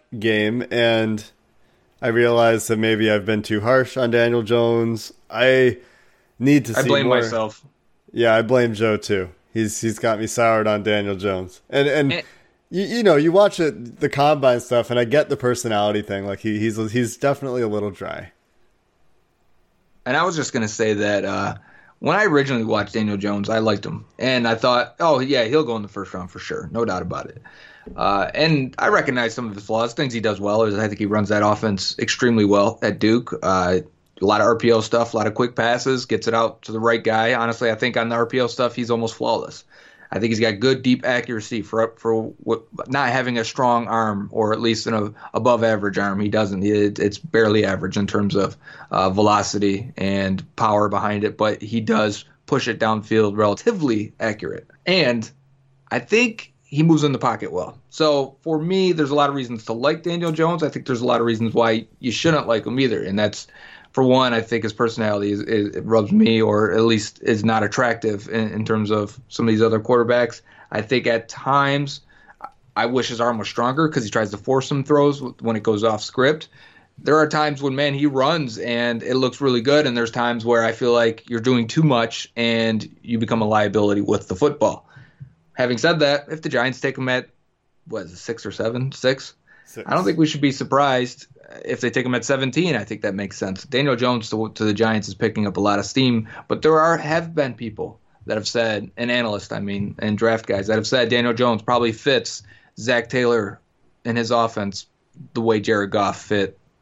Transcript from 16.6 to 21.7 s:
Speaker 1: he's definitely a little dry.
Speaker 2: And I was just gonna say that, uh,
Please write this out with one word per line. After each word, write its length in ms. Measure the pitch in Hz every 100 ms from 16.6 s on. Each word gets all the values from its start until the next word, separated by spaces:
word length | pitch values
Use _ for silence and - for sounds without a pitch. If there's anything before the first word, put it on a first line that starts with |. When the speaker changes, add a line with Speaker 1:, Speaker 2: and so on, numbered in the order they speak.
| 113 107 110
Speaker 1:
he's 240 | 117 117 -
definitely 440 | 139 143 139 123
a 60 | 117
little 240 | 104 104
dry. 400 | - - 78 90 _ _ _ _ _ _ _ _ _ _ _ _ _ _ _ _ _ -
Speaker 2:
And 100 | 139
I 80 |
was 140 | 180 165
just 160 | 127
gonna 160 | 127 107
say 240 | 107 110
that, 320 | 104 104 101 98
uh, 300 | 98 101 107 -